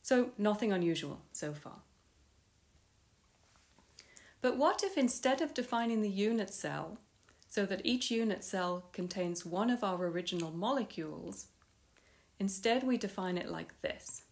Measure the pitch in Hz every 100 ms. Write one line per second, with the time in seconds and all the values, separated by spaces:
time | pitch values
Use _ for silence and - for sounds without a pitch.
0 | - 254 247 - 208 208 226 190 170 160
1 | 147 - - - 151 147 - - - _
2 | _ _ _ _ _ _ _ _ _ _
3 | _ _ _ _ _ _ _ - _ -
4 | - - - _ 254 240 302 427 392 381
5 | 254 - 262 269 302 269 240 233 233 226
6 | 214 196 208 226 190 - 151 147 160 208
7 | _ _ _ _ - - 196 190 - 247
8 | - 226 226 185 - 190 180 180 180 -
9 | 180 190 175 175 170 175 226 240 202 180
10 | 180 170 175 180 165 160 214 277 226 -
11 | 156 160 165 - - _ _ _ _ _
12 | _ _ _ _ 196 - 226 247 254 240
13 | 202 196 185 180 - 165 170 - - -
14 | - - -